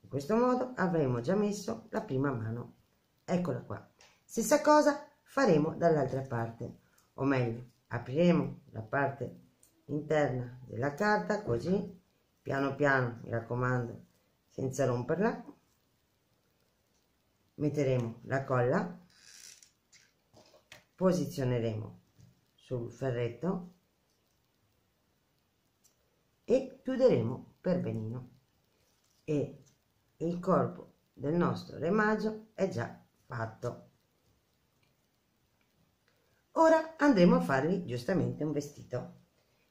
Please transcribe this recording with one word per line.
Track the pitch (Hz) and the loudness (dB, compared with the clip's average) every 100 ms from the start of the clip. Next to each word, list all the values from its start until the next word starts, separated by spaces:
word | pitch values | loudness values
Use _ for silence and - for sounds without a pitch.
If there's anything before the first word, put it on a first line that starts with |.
In | - | -8
questo | 135 - 220 | -8 0 2
modo | 240 254 254 | 2 2 -2
avremo | - 180 170 135 120 | -2 0 2 0 0
già | 123 | 0
messo | 196 208 - - - - | 0 0 -2 -6 -10 -6
la | 220 | -6
prima | - 131 139 | -4 -2 0
mano, | 120 107 117 - - _ _ _ _ | -2 -6 -6 -10 -18 _ _ _ _
eccola | - 175 175 120 | -4 -2 -2 -4
qua. | - 104 - _ - _ | -8 -12 -14 _ -20 _
Stessa | _ - 220 294 | _ -6 2 4
cosa | 294 302 294 285 - _ | 6 6 6 2 -8 _
faremo | _ - 254 156 156 | _ 0 4 6 4
dall'altra | 156 170 151 131 131 | 2 4 4 2 -2
parte, | 131 120 113 - 101 - _ _ _ | -4 -4 -4 -8 -12 -12 _ _ _
o | - | -4
meglio, | 135 131 120 117 - _ _ | 0 2 0 -4 -12 _ _
apriremo | 117 - 135 175 156 131 - - | -10 -4 4 6 6 2 -6 -14
la | - | -14
parte | 104 135 135 - 110 - - _ _ _ - | -4 -2 -2 -4 -10 -12 -20 _ _ _ -8
interna | 147 151 151 143 127 123 - | -8 0 0 2 -2 -6 -12
della | - - 139 | -14 -6 -6
carta, | 143 208 208 180 208 | -2 0 0 0 -4
così, | 117 117 160 202 208 - _ _ _ _ | -2 -2 0 0 -2 -12 _ _ _ _
piano | - 135 139 | -6 -2 -2
piano, | 127 143 135 123 113 | 2 2 4 0 -4
mi | - | -6
raccomando, | 113 113 120 127 127 117 117 - _ _ _ _ | -6 -4 -2 0 0 -2 -8 -18 _ _ _ _
senza | - 131 135 127 | -8 -6 -2 0
romperla. | 120 117 160 220 - - - _ _ _ _ _ _ _ _ _ _ _ _ _ _ _ _ _ _ _ - | 0 -2 0 0 -2 -12 -20 _ _ _ _ _ _ _ _ _ _ _ _ _ _ _ _ _ _ _ -4
Metteremo | 147 147 131 127 113 113 | -2 0 0 0 -2 -8
la | - 139 | -6 -6
colla, | - 127 123 170 226 - - _ - - - - - _ _ - _ _ _ - - - _ - _ | -2 0 2 2 -2 -8 -20 _ -20 -20 -20 -20 -20 _ _ -20 _ _ _ -20 -20 -20 _ -20 _
posizioneremo | _ 185 175 135 - 127 123 117 107 - - _ _ - _ _ _ | _ 2 2 -2 -2 -2 0 -2 -4 -10 -14 _ _ -20 _ _ _
sul | - 127 117 | -8 -8 -8
ferretto | - 135 120 120 117 170 - - _ _ _ _ _ _ _ _ _ _ _ _ _ _ _ _ _ _ _ _ _ _ _ _ _ _ _ | -6 -4 -2 -4 -4 -4 -4 -8 _ _ _ _ _ _ _ _ _ _ _ _ _ _ _ _ _ _ _ _ _ _ _ _ _ _ _
e | - 262 - - | 0 0 0 -10
chiuderemo | - 262 254 139 110 127 - _ | -6 2 4 4 0 -6 -12 _
per | - 180 | -2 -2
benino | 113 113 110 123 - - _ _ _ _ _ _ _ _ | -2 -6 -6 -10 -12 -20 _ _ _ _ _ _ _ _
e | - 147 - - - _ _ _ _ _ | -4 -2 -2 -8 -20 _ _ _ _ _
il | 160 175 | -6 -4
corpo | 180 156 120 - - _ _ | 0 2 2 -4 -18 _ _
del | - 139 | -8 -2
nostro | 170 151 113 - - | 0 0 -2 -8 -6
remaggio | 147 214 214 214 214 220 - | -2 2 2 0 -2 -6 -14
è | - 190 | -4 -4
già | 120 117 - _ _ _ | -2 -8 -10 _ _ _
fatto. | 120 110 - 123 - - _ _ _ _ _ _ _ _ _ _ _ _ _ _ _ _ _ _ _ _ _ _ _ _ _ _ | -8 -8 -6 -8 -8 -18 _ _ _ _ _ _ _ _ _ _ _ _ _ _ _ _ _ _ _ _ _ _ _ _ _ _
Ora | - 320 320 320 - | 4 6 6 4 2
andremo | 294 214 175 254 | 4 8 8 6
a | |
fargli | - 135 151 190 | 4 2 2 0
giustamente | - 120 - 180 120 123 | -2 -6 -2 0 0 -2
un | 151 | -4
vestito. | 143 - - - - - - _ _ _ _ _ | -4 -6 -14 -8 -8 -8 -18 _ _ _ _ _